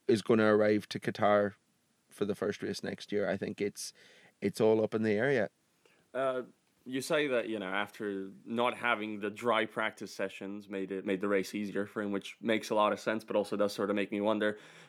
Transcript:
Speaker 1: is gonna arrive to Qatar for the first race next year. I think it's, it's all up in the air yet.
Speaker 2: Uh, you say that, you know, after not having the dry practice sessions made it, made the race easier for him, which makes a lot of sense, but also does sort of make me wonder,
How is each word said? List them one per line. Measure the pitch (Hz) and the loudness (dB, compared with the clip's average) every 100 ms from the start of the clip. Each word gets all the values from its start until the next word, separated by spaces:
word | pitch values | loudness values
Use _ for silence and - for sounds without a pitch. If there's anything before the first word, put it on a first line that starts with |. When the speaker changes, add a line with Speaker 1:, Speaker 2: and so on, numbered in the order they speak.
| - | 0
Speaker 1:
is | 110 | 2
gonna | - 113 107 | 4 4 6
arrive | 107 107 104 - | 6 6 2 0
to | 104 | -6
Qatar | - 104 104 104 104 - _ _ _ _ _ | -6 2 4 6 4 -2 _ _ _ _ _
for | - | -4
the | 104 | -4
first | 98 107 - | -2 -2 -2
race | 101 101 | -6 -6
next | 98 101 - | -8 -10 -6
year. | 101 95 | -4 -2
I | 98 | -2
think | 101 104 | -4 -4
it's, | 101 - - - - - - _ | -4 -4 -12 -14 -20 -20 -20 _
it's | 104 - | -4 2
all | 110 110 | 4 4
up | 107 | 2
in | 113 | 2
the | 110 | 2
air | 104 131 | 2 2
yet. | 135 101 _ _ _ _ _ _ | 2 0 _ _ _ _ _ _
Speaker 2:
Uh, | 123 135 127 120 _ _ _ 123 | -4 -2 -2 -6 _ _ _ -8
you | 131 | -6
say | 127 156 147 | 0 0 2
that, | 123 107 | 0 0
you | 107 | -4
know, | 92 | -2
after | 98 101 - 107 98 95 98 - | -2 -2 -4 -6 -4 -6 -12 -6
not | 117 120 120 | 0 0 0
having | 120 110 107 104 | 0 0 -2 -4
the | 104 | -6
dry | 104 120 110 | -4 0 2
practice | 110 - 110 - 101 | 0 -2 -4 -4 -10
sessions | - 98 - 98 101 101 | -6 -6 -6 -12 -12 -8
made | 98 92 | -8 -6
it, | 95 | -4
made | 101 95 | -2 -2
the | 101 | 2
race | 98 95 | 0 0
easier | 104 104 98 | -4 -4 -4
for | 101 110 | -4 -4
him, | 104 | -4
which | 98 - - | -4 -6 -6
makes | 110 110 - | -2 0 0
a | 107 | 2
lot | 104 | 2
of | 101 | 2
sense, | - 110 | -2 -4
but | - | 0
also | 104 101 104 | -2 0 0
does | 101 | 0
sort | - 101 | 0 0
of | 101 | 0
make | 98 | -2
me | 104 | 0
wonder, | 104 107 107 104 - - | 0 2 0 -2 -8 -20